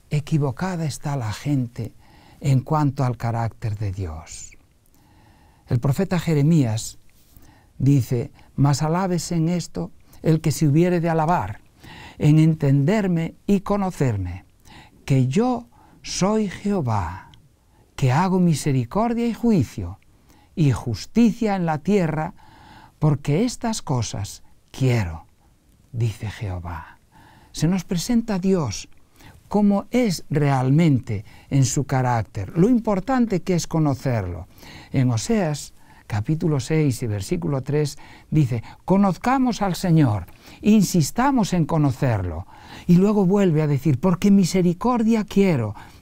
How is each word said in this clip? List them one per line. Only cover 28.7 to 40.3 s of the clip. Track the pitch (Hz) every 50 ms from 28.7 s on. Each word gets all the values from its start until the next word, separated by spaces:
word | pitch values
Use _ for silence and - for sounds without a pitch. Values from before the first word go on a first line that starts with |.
| 95 - - - - - _ _ _ - - - - - _ -
como | - 208 208 202 202 202 - -
es | - 247 247 208 160 - - -
realmente | 143 151 147 139 139 131 127 131 139 160 175 156 135 120 - - 107 98 - - - - - -
en | 135 139 131
su | - - 147 131
carácter, | - 139 131 127 123 120 113 101 - - 107 95 98 - 160
lo | 180 240
importante | 254 226 226 220 202 185 190 - 269 254 240 214 196 170
que | - - 180
es | 160 - -
conocerlo. | - 160 156 147 131 - - 139 117 110 95 87 87 85 95 - - - - - - - - -
En | - 139 127 127
Oseas, | 117 110 - - 226 214 180 151 147 143 - - - - - - - - - -
capítulo | - 104 107 - 156 156 180 160 151 131
seis | - - 160 160 151 139 113 -
y | 127
versículo | 110 104 101 92 - 180 170 170 165 139 131
tres, | 131 - 139 151 151 139 - - - - - - - -
dice, | 147 156 143 110 127 110 - - - - -
"Conozcamos | - 185 202 202 196 165 - - 240 262 269 254 247 208 -
al | 208 190 160
Señor, | - - 180 160 160 147 117 104 98 - -